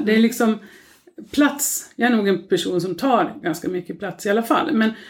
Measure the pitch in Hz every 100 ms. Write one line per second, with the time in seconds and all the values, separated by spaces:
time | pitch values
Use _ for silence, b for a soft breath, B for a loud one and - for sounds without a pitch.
0 | 208 220 226 - 226 214 B B B B
1 | B - - - 285 - - - - -
2 | 240 226 196 185 - 175 190 180 185 175
3 | 269 226 156 - 175 151 - 180 175 170
4 | 196 175 202 214 226 - - 226 220 B